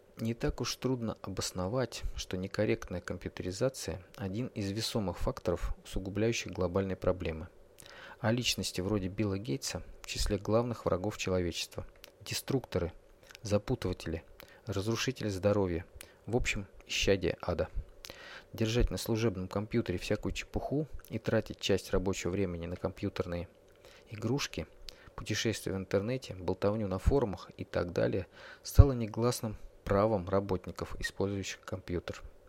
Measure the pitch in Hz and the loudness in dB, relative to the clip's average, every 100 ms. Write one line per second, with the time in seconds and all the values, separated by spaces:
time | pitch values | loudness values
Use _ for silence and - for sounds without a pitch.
0 | - - 113 117 147 - 123 - 127 127 | -20 -4 -2 0 0 0 -4 -2 0 0
1 | 110 - - 95 - 90 92 127 120 - | 0 -4 -6 -4 -4 -2 0 0 0 -2
2 | - - - 92 95 - 110 113 - 90 | -4 -4 -4 -4 -2 0 2 0 -2 -6
3 | - 90 - - 92 92 131 - - 82 | -6 -6 -6 -6 -4 0 0 0 -6 -6
4 | - - 95 104 127 123 98 101 - 117 | -10 -8 -4 -4 -4 -4 -4 -2 -2 0
5 | 95 - - - - 87 - - - 98 | -2 0 -2 0 -2 0 -2 -4 -6 -6
6 | 95 101 113 113 95 90 90 95 98 90 | -4 0 2 2 -2 -2 0 2 0 0
7 | 92 90 85 80 87 - - - - - | 0 2 -2 -4 -8 -14 -20 -20 -18 -16
8 | - - 110 123 117 - 95 - 92 104 | -18 -2 2 2 2 0 -2 -2 0 2
9 | 92 101 104 98 117 135 - - - - | 0 0 0 0 -2 -4 -4 -6 -8 -14
10 | - - - 101 - 110 123 110 - 92 | -6 -2 0 0 2 2 2 -2 0 0
11 | 101 - 95 92 87 - - - - - | 0 -2 0 2 2 -2 -6 -8 -12 -14
12 | - - - 113 - 131 - 92 85 - | -20 -16 -8 -6 0 -2 0 -2 -2 -4
13 | - - - - 101 101 - 123 92 87 | -18 -20 -20 -12 0 0 2 0 0 -2
14 | 82 80 - - - - - 98 104 113 | -4 -6 -6 -18 -20 -12 -6 -2 0 0
15 | - - 107 95 101 104 95 82 - - | 0 -2 -2 2 4 4 4 0 -4 -14
16 | - - - 123 - 110 95 - - - | -18 -14 -2 0 2 -2 -6 -14 -4 2
17 | - 98 87 - - 82 87 - - - | 4 4 4 0 0 0 0 -2 -6 -10
18 | - - - - - - 110 120 - 90 | -16 -14 -16 -16 -12 -2 2 4 4 2
19 | - 110 113 92 92 101 110 120 - 90 | 0 2 2 0 -2 -4 0 0 0 -2
20 | - 107 98 - - 110 - 139 151 - | 0 0 0 -4 -4 -4 0 -2 -2 -6
21 | - 110 - 113 - - - 98 - 95 | -6 -6 0 2 0 -2 2 2 2 0
22 | 95 95 87 98 92 85 85 87 90 - | 2 0 0 0 0 -2 -6 -4 -4 -2
23 | 101 - 87 85 87 - - - - - | -4 -2 -2 -4 -6 -12 -20 -20 -20 -20
24 | - 107 110 139 - - 82 - - - | -14 -4 -2 0 -2 -6 -8 -12 -18 -18
25 | - - 104 107 113 98 - 95 92 101 | -16 -10 -4 0 0 0 -2 -4 0 0
26 | 107 127 - 92 87 92 101 110 101 92 | 2 -2 -6 -4 -2 2 2 2 0 2
27 | - 139 113 - - - - 90 87 98 | 4 4 4 0 -8 -10 -4 0 0 2
28 | 117 107 - - - - - - 143 123 | 2 2 -4 -10 -18 -16 8 10 10 8
29 | 107 113 120 - 113 104 - - - 98 | -2 2 2 2 -2 -6 -12 -8 2 4
30 | 110 104 92 98 101 92 - - - - | 6 4 2 2 2 -2 -2 -8 -6 -6
31 | - - 98 101 95 - - 92 - 85 | -6 -2 -2 -2 -6 -8 -8 -8 -4 -4
32 | - - - - | -4 -10 -14 -18